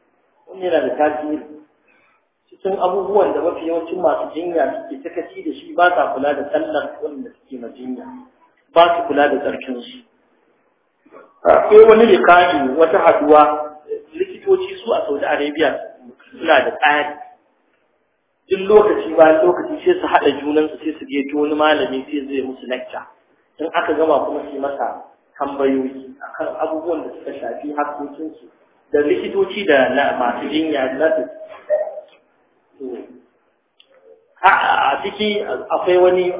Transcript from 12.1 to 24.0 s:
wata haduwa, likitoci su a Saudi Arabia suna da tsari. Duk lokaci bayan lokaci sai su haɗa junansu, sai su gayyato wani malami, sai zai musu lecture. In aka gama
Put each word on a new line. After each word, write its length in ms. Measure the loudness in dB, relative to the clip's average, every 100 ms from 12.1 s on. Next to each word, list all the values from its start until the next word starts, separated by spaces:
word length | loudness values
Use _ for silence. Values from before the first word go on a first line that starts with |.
| 6 8 6 6 2 0 2
wata 220 | 2 4
haduwa, 440 | 4 4 6 8 6 2 -8 -14 -12 -12 -10
likitoci 640 | -8 -8 -4 0 0 0 -8
su 100 | -4
a 120 | -2 -2
Saudi 180 | -4 -2
Arabia 440 | -2 -2 -2 -2 -2 -10 -18 -20 -20 _
suna 260 | -4 2 2 2
da 60 |
tsari. 420 | 0 0 0 -2 -8 -18 -20 _ _ _ _ _ _ _ _ _ _ -6
Duk 100 | -4 4
lokaci 460 | 4 6 0 0 4
bayan 300 | 6 6 2
lokaci 320 | 0 -4 -4 0
sai 80 | 0
su 40 | 0
haɗa 220 | 0 0 0
junansu, 340 | -2 0 -2 -4
sai 160 | -10 -10
su 80 | -8
gayyato 320 | -6 -4 -2
wani 180 | -2 2
malami, 480 | 2 2 -2 -6 -8
sai 160 | -8 -6
zai 140 | -6
musu 240 | -6 -10 -10
lecture. 380 | -10 -10 -14 -16 _ _ _ _ -10
In 100 | -6
aka 220 | -2 -2
gama 320 | 0